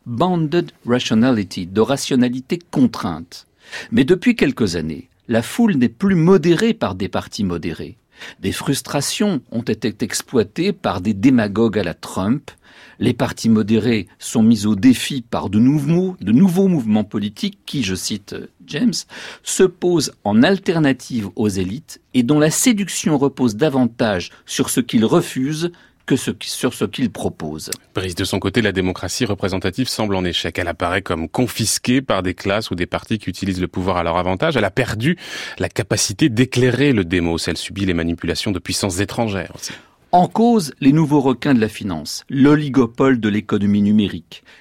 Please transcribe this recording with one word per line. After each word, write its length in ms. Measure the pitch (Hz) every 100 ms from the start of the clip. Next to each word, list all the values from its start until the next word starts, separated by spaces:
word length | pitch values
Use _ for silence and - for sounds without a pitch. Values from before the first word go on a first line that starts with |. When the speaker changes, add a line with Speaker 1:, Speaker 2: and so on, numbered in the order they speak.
| -
Speaker 1:
bounded 640 | 117 180 175 151 170 156 - 117
rationality, 800 | 123 - 110 127 113 95 - 87
de 140 | 98
rationalité 760 | 110 135 - 135 123 127 - 170 -
contrainte. 760 | - 123 - 104 80 85 - - _ - - -
Mais 140 | 113
depuis 300 | 139 185 247
quelques 420 | 233 151 - 104 85
années, 340 | 78 69 - _ -
la 140 | 113
foule 320 | 117 - 233
n'est 160 | 175 -
plus 240 | - 196
modérée 580 | 185 165 190 165 165 226
par 220 | - 107
des 160 | 95 95
partis 340 | 101 - -
modérés. 540 | 95 87 90 76 80 - _ - - -
Des 120 | 95
frustrations 920 | - - 135 - 147 - - 208 147 -
ont 100 | 117
été 340 | 120 107 113 -
exploitées 720 | 110 - - 123 101 - 190
par 300 | - 104 95
des 100 | 101
démagogues 640 | 98 127 123 104 98 113 104
à 40 |
la 100 | 85
Trump. 580 | - - - 98 143 - - _ - - -
Les 140 | 117
partis 380 | 117 131 - 113
modérés 580 | 110 101 110 113 110 87 _
sont 240 | - 120
mis 220 | 110 110
au 100 | 104
défi 460 | 101 131 117 - 139
par 300 | - - 110
de 80 | 104
nouveaux, 580 | 127 151 143 170 185 180
de 100 | 95
nouveaux 340 | 123 190 175 196
mouvements 380 | 165 110 107
politiques 540 | 101 110 101 - 202 - -
qui, 160 | 147
je 120 | 98
cite, 380 | 92 - 107 -
euh, 140 | - - _ -
James, 280 | 147 233 - - - - -
se 220 | - -
posent 480 | 185 - 180 170 127 -
en 180 | 101 107
alternative 840 | 156 196 - 165 143 131 - 120 98 -
aux 120 | 107
élites 520 | 95 90 131 - - _
et 80 | 127
dont 160 | 120 151
la 120 | 156
séduction 680 | - 254 208 185 - 170 143
repose 380 | 139 - 123 104
davantage 760 | 151 135 117 - 117 92 - - -
sur 240 | - 131
ce 100 | 135
qu'ils 240 | 123 123
refusent 640 | 110 170 - - 135 156 175 - _ _ -
que 80 |
ce 160 | 135 -
qui, 180 | 95 -
sur 240 | - 131
ce 120 | -
qu'ils 260 | 98 - 120
proposent. 600 | - 95 - 78 78 - - _
Speaker 2:
Brice, 220 | - 92
de 100 | 87
son 140 | 95 98
côté, 240 | 98 120
la 80 | 107
démocratie 540 | 92 92 87 90 -
représentative 640 | 117 98 95 95 98 107 127
semble 260 | - 107
en 100 | 95
échec. 320 | 90 - 87 85
Elle 120 | 87
apparaît 340 | 80 87 95
comme 260 | - 85 82
confisquée 720 | - 120 - 110 - - 131
par 220 | 131 98
des 120 | 92
classes 360 | - 98 104 -
ou 60 | 87
des 100 | 87
partis 320 | 87 - 110
qui 100 | -
utilisent 320 | 92 98 92
le 60 | 87
pouvoir 300 | 95 92 87
à 80 |
leur 120 | 85 87
avantage. 400 | 90 92 165 135
Elle 80 |
a 60 | 101
perdu 480 | - 120 107 131 180 - - - -
la 100 | 90
capacité 600 | - 101 110 - 98 156
d'éclairer 640 | 110 127 123 127 117 143
le 120 | 113
démos. 440 | 85 92 85 82 -
Elle 80 | 82
subit 300 | - 92 95
les 80 |
manipulations 580 | 85 82 82 82 78 110
de 80 | 90
puissances 400 | - - 101 87
étrangères 500 | 101 - 113 98 80 -
aussi. 160 | - - - _ _
Speaker 1:
En 160 | 180 175
cause, 440 | 214 233 226 156 -
les 120 | 135
nouveaux 280 | 156 151 147
requins 320 | 131 120 147
de 80 | 123
la 80 | 107
finance, 560 | - 104 80 76 - -
l'oligopole 880 | 139 139 151 147 127 113 - 135 123
de 100 | 104
l'économie 540 | 104 101 107 101 104
numérique. 640 | 101 107 95 87 - - _ -